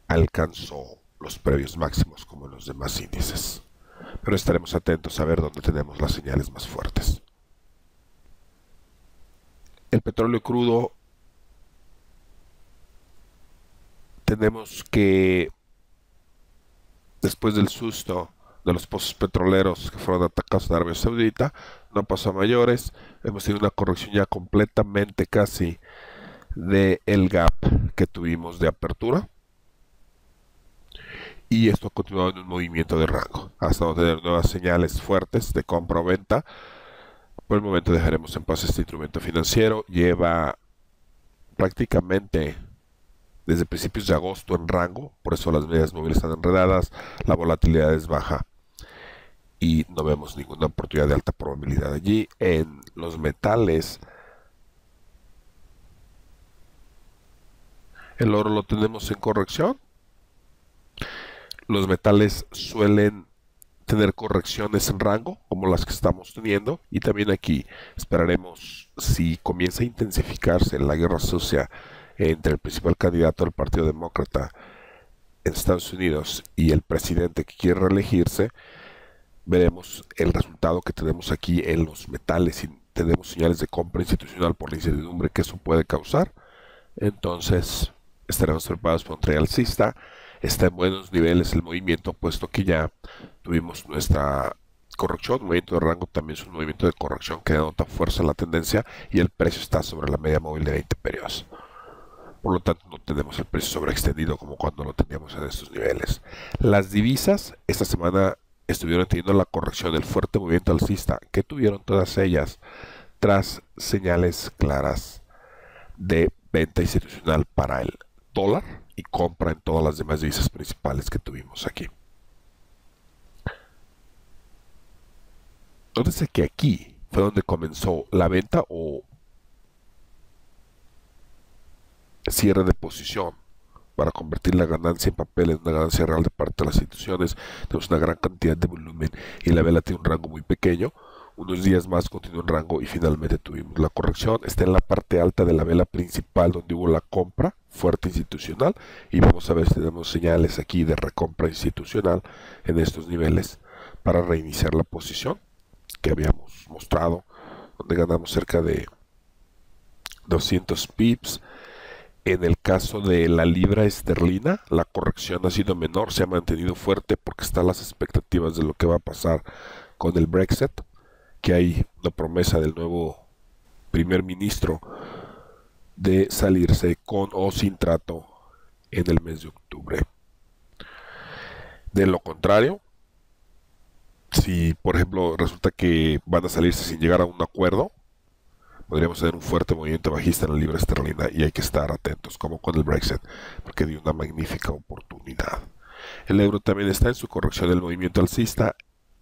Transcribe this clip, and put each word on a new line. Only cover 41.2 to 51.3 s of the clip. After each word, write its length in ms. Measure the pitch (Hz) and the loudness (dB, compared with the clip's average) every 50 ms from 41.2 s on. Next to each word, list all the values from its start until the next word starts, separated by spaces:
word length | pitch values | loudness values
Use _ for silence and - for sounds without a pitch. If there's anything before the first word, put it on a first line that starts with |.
| _ _ _ _ - _ - | _ _ _ _ -20 _ -4
prácticamente 1000 | - 95 95 - - 120 - - 90 87 90 92 101 101 98 - 80 76 76 - - - - - _ _ _ _ _ _ _ _ _ _ _ _ - - | -2 -2 -2 0 -2 -2 0 0 0 0 0 0 -2 -2 0 -2 -2 -2 -2 -4 -8 -14 -18 -20 _ _ _ _ _ _ _ _ _ _ _ _ -10 -2
desde 200 | 87 82 85 82 | 0 0 0 0
principios 400 | - - 85 - 92 - 113 98 | -2 -4 -6 -6 -6 -6 -4 0
de 80 | 95 87 | 0 0
agosto 400 | 76 85 92 95 - - - 92 | 0 0 -2 -6 -8 -4 -4 -4
en 140 | 85 82 85 | -4 -2 0
rango, 440 | 95 90 87 90 92 120 147 143 - _ _ | 0 0 0 0 -2 -8 -14 -14 -18 _ _
por 120 | 82 82 | -4 -4
eso 160 | - - 82 | -2 0 0
las 160 | 80 76 76 | 2 2 0
medias 260 | 80 82 80 80 76 87 | 2 2 2 2 2 0
móviles 260 | 82 78 80 78 80 | -4 -4 0 2 2
están 140 | 82 80 80 | 2 2 -2
enredadas, 600 | 80 85 90 92 92 92 92 95 90 85 - - - - - - - - | 0 2 2 4 4 6 4 4 2 0 -2 -6 -14 -18 -16 -12 -6 0
la 100 | - 80 | 0 0
volatilidad 580 | 82 82 82 80 - - 82 80 80 76 78 80 | 2 2 2 2 4 4 4 6 6 4 4 4
es 120 | 78 78 | 2 0
baja 360 | 82 78 71 - - 78 67 - - _ _ _ _ _ - - - - - - - - - - - - _ _ _ _ _ | -2 -2 -2 -2 -2 -4 -4 -4 -8 _ _ _ _ _ -20 -20 -20 -20 -20 -20 -20 -20 -20 -20 -20 -20 _ _ _ _ _
y 260 | 85 85 80 78 78 - | 2 2 4 2 2 0
no 160 | 87 82 76 | -4 -4 0
vemos 320 | 76 76 73 73 - - | 0 0 0 -2 -8 -14
ninguna 300 | 71 71 - 69 78 78 | -14 -14 -14 -6 -4 -4
oportunidad 420 | 76 - - 76 - - 76 73 73 | -4 -4 -6 -8 -2 0 2 4 4
de 60 | 69 | 2
alta 180 | 73 - - | 2 0 -2